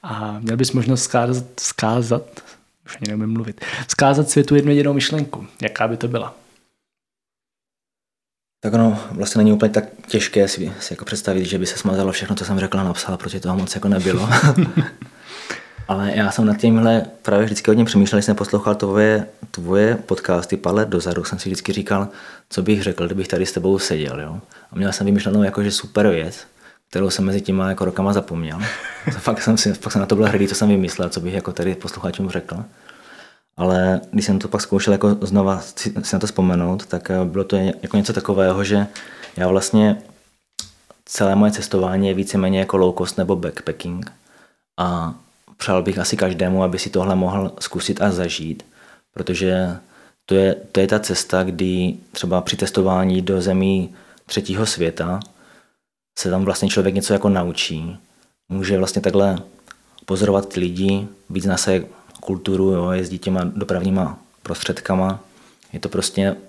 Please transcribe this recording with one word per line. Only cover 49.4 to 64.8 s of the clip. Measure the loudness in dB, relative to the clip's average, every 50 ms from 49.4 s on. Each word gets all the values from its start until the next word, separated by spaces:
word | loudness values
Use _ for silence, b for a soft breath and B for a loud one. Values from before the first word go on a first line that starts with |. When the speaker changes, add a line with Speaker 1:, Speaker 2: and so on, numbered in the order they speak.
| 0 2 2 2 0 -2 -4 -8 b b b b b b b b _
Speaker 2:
to | 0 2
je, | 4 4 4 2 -2 -6 -2
to | 2 2
je | 2
ta | 4 2 0
cesta, | 0 -2 -4 -4 -2 0 0 0
kdy | 0 0 -2 -2 -2 0 0 0 0 0 -2 -4 -12 _
třeba | -10 -6 -4 0 0 0
při | 0 -2 -4
testování | -4 -4 -2 0 0 2 2 2 2 2 2 2 0
do | 0 0 0 0
zemí | 2 2 2 2 2 2 2 0 -2 -4 B B B B B B B
třetího | -6 -6 -6 -4 -4 -4 -2 -2
světa | -2 -2 -2 -2 -2 -2 -4 -4 -4 -4 -6 -8 b b b b b b b b b b b b _ _ _ _ _ _ -6
se | -4 -2
tam | 0 0 2
vlastně | 0 0 0 0 0
člověk | 0 2 2 2 2
něco | 0 0 2
jako | 0 2 4 2
naučí. | 2 2 0 -2 -4 -4 -4 -4 -4 -6 -8 -8 -10 -12 b b b b b b b b _ _
Může | -6 -4 -2 0 2 2
vlastně | 2 0 -2 0
takhle | 0 2 2 4 4 4 2 -2 -6 -10 -20 -20 B B B B B B B B _
pozorovat | -4 0 0 2 4 2 2 0 0
ty | -4 -4
lidi, | -4 -2 -2 0 0 0 0 0 -2 -8 -12 -18 _ _
víc | -6 -2 0
na | 0 0
své | 0 0 2 0 0 0 -4 B B B B B -16
kulturu, | -6 -6 -6 -4 -2 -2 0 2 2 2
jo, | 2 2 0 0
jezdit | -2 -2 -2 -4 -8 -6
těma | -4 -2 -2 0 -2
dopravníma | -2 -4 -6 -4 -2 -2 -2 0 0 0 0 0 -2 -6 -10 _ _ _ _
prostředkama. | _ -10 -8 -8 -4 -6 -6 -6